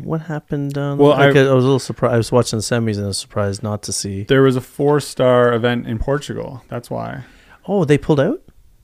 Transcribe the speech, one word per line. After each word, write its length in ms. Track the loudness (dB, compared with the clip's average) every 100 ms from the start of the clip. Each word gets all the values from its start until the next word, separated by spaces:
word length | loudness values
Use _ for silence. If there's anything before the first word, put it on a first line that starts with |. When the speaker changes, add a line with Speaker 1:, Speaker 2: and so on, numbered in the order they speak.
Speaker 1:
what 160 | -6 -6
happened 560 | -6 -10 -6 -6 -4 -4
on, 200 | -4 2
Speaker 2:
Well, 120 | 4
Speaker 1:
like, 240 | 6 6
Speaker 2:
I 60 | 6
Speaker 1:
I 120 | 6
was 100 | 4
a 20 | 4
little 120 | 2
surprised. 340 | -2 -2 0
I 20 | 0
was 120 | 2
watching 280 | 2 0 -2
the 40 |
semis 340 | -2 -2 0 -2
and 80 |
I 40 | -4
was 100 | -6
surprised 460 | -6 -4 -4 -4
not 180 | -6 -6
to 80 | -8
see. 300 | -8 -6 -6
Speaker 2:
There 180 | -2 2
was 120 | 2
a 60 | 2
four-star 920 | -6 -4 0 0 -2 0 2 4 4
event 340 | 2 0 -2 -4
in 100 | -6
Portugal. 640 | -4 -4 -6 -10 -10 -14 -12
That's 200 | -12 -10
why. 360 | -10 -8 -12 -16 -20 _ -16 -4
Speaker 1:
Oh, 180 | 0
they 140 | 2 2
pulled 220 | 2 2
out? 200 | 0 -2 -10 -20 -20 _